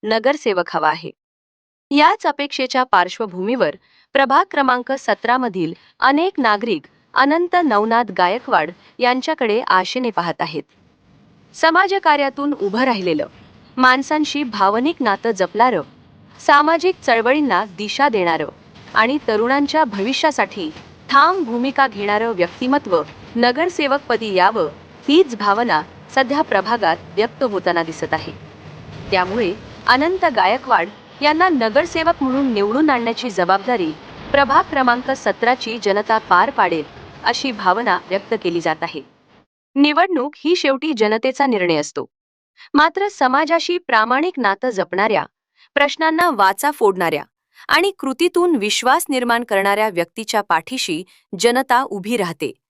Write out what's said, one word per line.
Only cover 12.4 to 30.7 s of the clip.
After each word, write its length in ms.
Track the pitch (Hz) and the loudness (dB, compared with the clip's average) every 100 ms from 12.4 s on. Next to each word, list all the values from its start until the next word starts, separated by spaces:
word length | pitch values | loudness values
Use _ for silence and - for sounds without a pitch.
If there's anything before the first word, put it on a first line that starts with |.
| 285 | -4
उभं 300 | 285 202 214 | -2 -4 0
राहिलेलं, 440 | 262 220 180 156 - - - - _ - | 0 0 -2 -2 -4 -12 -20 -20 _ 2
माणसांशी 680 | 254 262 269 302 302 285 | 2 2 0 -2 -2 -4
भावनिक 540 | 269 208 196 214 269 349 | -6 0 0 2 -2 -2
नातं 300 | 233 196 226 | -2 -2 -2
जपणारं, 520 | 196 180 208 247 196 139 - _ - - - - | -2 -2 2 2 2 -4 -16 _ -20 -20 -6 4
सामाजिक 540 | 285 294 330 349 370 | 4 4 2 0 -2
चळवळींना 640 | - 226 226 294 285 185 | 0 2 2 2 2 0
दिशा 440 | 208 170 208 - 285 | -2 -8 -8 -2 0
देणारं 400 | 220 175 160 147 - - - - | 2 0 0 -4 -10 -20 -20 -6
आणि 240 | - 226 285 - | 0 0 0 -2
तरुणांच्या 560 | 214 233 277 285 311 | 0 0 0 0 0
भविष्यासाठी 840 | 294 202 208 269 311 269 202 - 165 - - - - | -2 -2 -4 0 -2 0 -4 -4 -10 -12 -20 -20 0
ठाम 320 | 277 311 381 | 2 4 2
भूमिका 420 | 262 233 262 277 269 | -4 -2 -2 0 0
घेणारं 440 | 202 202 208 233 | 0 -2 0 0
व्यक्तिमत्व 680 | 196 170 - 247 285 247 170 151 - - 233 | -2 -2 -2 0 0 0 -2 -2 -12 -12 0
नगरसेवकपदी 1000 | 240 247 359 349 285 285 - 233 220 | 0 0 -4 -2 -2 -2 -2 -4 0
यावं, 340 | 185 185 226 160 - - - - | 2 4 2 -4 -6 -20 -12 2
हीच 280 | 302 359 226 | 4 4 0
भावना 460 | 208 202 240 156 165 - - | 0 0 2 0 -2 -16 -4
सध्या 280 | - 254 285 | -2 0 0
प्रभागात 540 | - 202 190 233 185 170 - | 0 0 0 0 0 0 -4
व्यक्त 280 | 165 233 - | -4 -4 -2
होताना 400 | 254 196 190 180 | -4 -2 -2 -2
दिसत 300 | 165 160 151 | -2 -6 -6
आहे. 200 | 160 - - - - - - - - - | -6 -6 -16 -20 -20 -20 -20 -18 -16 -2
त्यामुळे 440 | 190 180 214 196 214 - - - | -2 0 -2 -2 -4 -12 -8 0
अनंत 380 | 262 311 370 339 226 | 2 2 0 0 2
गायकवाड 520 | 185 262 254 | 2 0 2